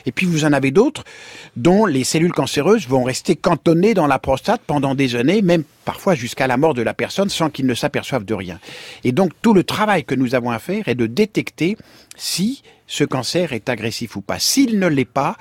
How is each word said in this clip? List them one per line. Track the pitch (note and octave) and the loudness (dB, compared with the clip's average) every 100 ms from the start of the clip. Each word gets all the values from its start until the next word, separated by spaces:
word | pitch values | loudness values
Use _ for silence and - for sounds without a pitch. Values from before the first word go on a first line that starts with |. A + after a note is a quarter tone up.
| - | -8
Et | |
puis | - | -2
vous | F3+ D#3+ D3+ | -2 0 2
en | |
avez | C#3+ C#3 | 2 4
d'autres | D3 C#4 - - - - - - - | 4 2 0 -12 -20 -20 -20 -16 0
dont | A#2+ F#3+ | 4 4
les | A3 C3+ | 4 2
cellules | A#2+ E3 E3+ | 0 2 2
cancéreuses | - C3+ - D3 A3+ B2+ | 0 -2 0 2 2 2
vont | C3 | 0
rester | B2 B2 - D#3+ | 0 -2 -2 0
cantonnées | F#3 E3 F3 E3 G3+ | 0 2 2 4 4
dans | G3+ D3 | 4 2
la | C3 | 0
prostate | - C3 - A#3 - | 0 -2 0 -2 0
pendant | D3 C3+ | -2 0
des | C3+ C3+ A#2+ | 0 0 2
années, | C3 G#3 | 2 2
même | F#3 F3 D3 _ | 4 2 0 _
parfois | - - - | -10 -4 0
jusqu'à | D#3 A#2 - C3 | 0 -2 -2 0
la | B2 | 2
mort | D#3+ | 2
de | B2 | 2
la | A2 | -2
personne | - A2+ - G3 | -2 -4 -2 -2
sans | - D#3+ | -2 -2
qu'ils | - C3 | -2 -2
ne | |
s'aperçoivent | A#2 C#3+ A#2+ - C3 | -2 -2 -4 -4 -4
de | G2 | -4
rien. | G#2 F#2 F2 - - - - | -4 -6 -12 -16 -18 -18 -6
Et | B2 | -2
donc | B2+ F#3 - | 0 0 0
tout | A3+ | 2
le | G3 | 4
travail | - F3 G#3+ F#3+ | 2 -2 0 0
que | B2+ | 0
nous | C3 B2+ B2+ | -2 0 0
avons | A#2+ | -2
à | A2+ | -4
faire | - G#3 G3 | -4 -4 -2
est | |
de | A#2+ A2+ | -2 -2
détecter | B2 G#3+ - - - D#3+ G#3+ - - _ - | 0 0 -2 -6 -4 -4 -4 -12 -20 _ -14
si | - - G#3 C4+ - _ - | -8 -4 -4 -4 -14 _ -12
ce | - | -4
cancer | D3 C3 B2 E3 E3+ | -2 -2 -4 -2 -2
est | A#2+ - | -4 -6
agressif | A#2 A2+ - A#2 | -4 -6 -6 -10
ou | G2+ | -10
pas. | - F2+ | -8 -4
S'il | - - C4 G#3+ | 0 2 2 2
ne | F#3 | 2
l'est | C#3 | 0
pas, | B2 C#3 D3 G#3 | 0 -2 -2 -4